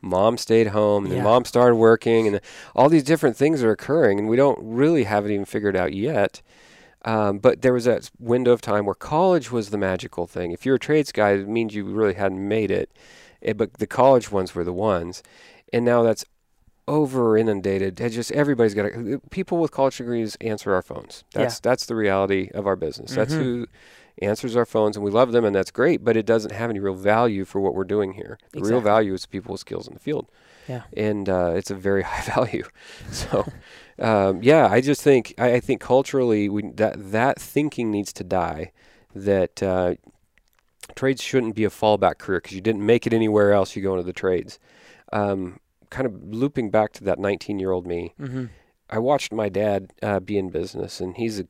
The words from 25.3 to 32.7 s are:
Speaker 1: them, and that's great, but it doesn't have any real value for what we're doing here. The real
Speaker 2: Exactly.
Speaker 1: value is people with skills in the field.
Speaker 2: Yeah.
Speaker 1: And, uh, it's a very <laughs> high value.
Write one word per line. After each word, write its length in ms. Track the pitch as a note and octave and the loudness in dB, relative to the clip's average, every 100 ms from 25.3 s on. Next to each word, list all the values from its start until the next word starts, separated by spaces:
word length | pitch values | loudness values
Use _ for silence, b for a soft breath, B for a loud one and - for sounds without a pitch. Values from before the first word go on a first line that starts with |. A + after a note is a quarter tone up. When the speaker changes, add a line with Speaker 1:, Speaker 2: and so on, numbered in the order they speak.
Speaker 1:
them, 120 | A#2 | 4
and 100 | A2 | 2
that's 160 | G2 F#2+ | 0 -2
great, 320 | - C3+ F3 | 0 0 2
but 140 | - A2+ | 2 0
it 80 | |
doesn't 280 | G#2+ A2+ G#2+ | 2 0 0
have 180 | G2+ A#2 | -8 -6
any 100 | G#2 | -4
real 140 | G2 | -4
value 500 | F#2 G2 A2 A#2+ G2 | -2 0 2 2 0
for 160 | F#2+ G2 | -4 -2
what 140 | G2 | -2
we're 100 | - | -2
doing 300 | F#2 G2+ G2 | -2 -2 -2
here. 240 | F#2+ - - _ | -6 -14 -16 _
The 80 | - | -8
real 180 | G2+ A#2+ | 0 0
Speaker 2:
Exactly. 60 | |
Speaker 1:
value 280 | G#2 G#2+ G#2+ | 4 2 2
is 120 | F#2+ - | -4 -8
people 260 | G2 - | -12 -10
with 80 | F#2+ | -12
skills 260 | - - - | -10 -12 -12
in 60 | |
the 60 | - | -14
field. 260 | - D3 - B B B B | -8 -6 -8 B B B B
Speaker 2:
Yeah. 140 | B2+ - - | -12 -10 -4
Speaker 1:
And, 320 | G#2+ G#2+ G2 | -2 -2 -2
uh, 240 | F#2 F2 | 0 0
it's 160 | E2+ - | -2 -6
a 40 | |
very 280 | G2 F#2+ G2 | -6 -2 -2
<laughs> 20 | |
high 180 | F2+ - - | -2 -6 -4
value. 300 | - A#2+ - - | -2 -2 -4 -10